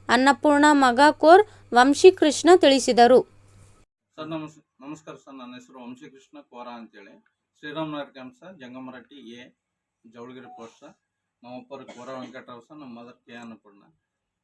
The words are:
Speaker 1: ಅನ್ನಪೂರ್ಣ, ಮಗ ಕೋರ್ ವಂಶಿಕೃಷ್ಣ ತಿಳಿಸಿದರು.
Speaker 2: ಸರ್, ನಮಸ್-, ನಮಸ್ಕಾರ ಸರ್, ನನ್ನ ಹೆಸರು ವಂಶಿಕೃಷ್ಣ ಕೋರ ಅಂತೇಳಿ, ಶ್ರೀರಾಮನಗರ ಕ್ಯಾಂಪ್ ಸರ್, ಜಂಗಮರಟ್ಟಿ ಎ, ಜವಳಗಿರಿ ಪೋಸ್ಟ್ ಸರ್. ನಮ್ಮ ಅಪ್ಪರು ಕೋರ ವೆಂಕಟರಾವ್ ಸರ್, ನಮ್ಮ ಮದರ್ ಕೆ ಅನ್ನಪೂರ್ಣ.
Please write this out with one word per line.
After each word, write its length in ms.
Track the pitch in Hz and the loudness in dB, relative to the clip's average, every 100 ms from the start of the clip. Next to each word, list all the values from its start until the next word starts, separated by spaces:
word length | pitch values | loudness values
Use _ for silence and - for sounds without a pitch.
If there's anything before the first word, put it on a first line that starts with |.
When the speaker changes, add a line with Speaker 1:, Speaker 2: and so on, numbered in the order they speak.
| - | -4
Speaker 1:
ಅನ್ನಪೂರ್ಣ, 560 | 240 269 262 302 285 302 | 0 0 0 0 2 2
ಮಗ 300 | 285 262 247 294 | 4 2 2 0
ಕೋರ್ 320 | 294 302 370 427 - - | 2 4 4 4 -8 -2
ವಂಶಿಕೃಷ್ಣ 760 | 240 269 285 370 359 311 - 311 359 | 0 2 6 4 4 -2 0 2 4
ತಿಳಿಸಿದರು. 680 | 294 269 262 226 240 254 - _ _ _ _ _ _ _ _ - | 4 0 0 2 4 4 2 _ _ _ _ _ _ _ _ -18
Speaker 2:
ಸರ್, 120 | 156 | -14
ನಮಸ್-, 360 | 160 156 156 _ _ | -12 -14 _ _ _
ನಮಸ್ಕಾರ 340 | 139 151 - | -20 -20 -20
ಸರ್, 200 | - - | -20 -20
ನನ್ನ 200 | 135 123 | -20 -20
ಹೆಸರು 280 | 123 123 127 | -20 _ -20
ವಂಶಿಕೃಷ್ಣ 580 | 120 127 147 135 _ 147 | -20 -20 -20 _ _ -20
ಕೋರ 280 | _ 120 120 | _ -20 -20
ಅಂತೇಳಿ, 540 | 117 113 107 98 98 _ _ _ _ | -20 -20 -20 -20 _ _ _ _ _
ಶ್ರೀರಾಮನಗರ 460 | 151 151 156 151 | -16 -12 -12 -12
ಕ್ಯಾಂಪ್ 320 | 139 135 127 _ | -16 -18 -20 _
ಸರ್, 220 | 175 147 | -20 -20
ಜಂಗಮರಟ್ಟಿ 720 | 123 127 127 127 117 143 113 | -20 -20 -20 -20 -20 -20 -20
ಎ, 160 | 120 127 _ _ _ _ _ 113 | -20 -20 _ _ _ _ _ _
ಜವಳಗಿರಿ 340 | 117 123 127 120 | -20 -20 -20 -20
ಪೋಸ್ಟ್ 340 | 120 113 _ | -20 -20 _
ಸರ್. 140 | 147 _ _ _ _ _ | -20 _ _ _ _ _
ನಮ್ಮ 140 | 120 127 | -20 -20
ಅಪ್ಪರು 260 | - 135 120 | -18 -20 -20
ಕೋರ 240 | 113 123 131 | -20 -18 -18
ವೆಂಕಟರಾವ್ 420 | 120 123 120 120 | -18 -20 -20 -20
ಸರ್, 140 | _ 151 | _ -20
ನಮ್ಮ 240 | 135 117 | -20 -20
ಮದರ್ 260 | 120 120 _ | -20 -20 _
ಕೆ 80 | |
ಅನ್ನಪೂರ್ಣ. 480 | 120 117 110 104 101 _ _ _ _ _ _ | -20 -20 -20 _ _ _ _ _ _ _ _